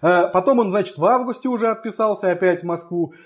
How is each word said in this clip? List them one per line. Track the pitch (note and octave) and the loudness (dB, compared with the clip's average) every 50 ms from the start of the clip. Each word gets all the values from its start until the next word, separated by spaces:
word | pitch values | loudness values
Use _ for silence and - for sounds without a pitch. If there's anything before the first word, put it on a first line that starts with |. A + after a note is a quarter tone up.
| - | 0
Э, | E3 F3+ F3 F3 F3+ | 2 4 4 2 2
потом | - F#3 F#3 C4+ C4+ A#3+ | 0 0 2 2 2 2
он, | A3+ G3 | 2 2
значит, | F3+ G#3 F#3+ F#3 - C#3 | 0 -2 -2 -4 -4 0
в | D3 | 2
августе | F#3+ B3 B3+ B3+ A#3+ A#3+ - - C4 | 2 2 2 0 -4 -8 -6 -6 -4
уже | B3 A3 A3+ A3+ | -4 -2 -2 -2
отписался | A3 A3 - A3+ G#3 - A3+ G#3+ G#3 F#3+ - F#3 | -2 -4 -6 -10 -4 -2 -2 -2 -2 0 0 -2
опять | F3 F3 F#3+ F#3 F3 F3 | 0 2 2 2 2 0
в | F3 F3 | -2 -6
Москву, | E3+ E3 - - F3+ F3 E3+ D#3 - - - | -6 -6 -6 -6 -4 -4 -4 -4 -6 -12 -20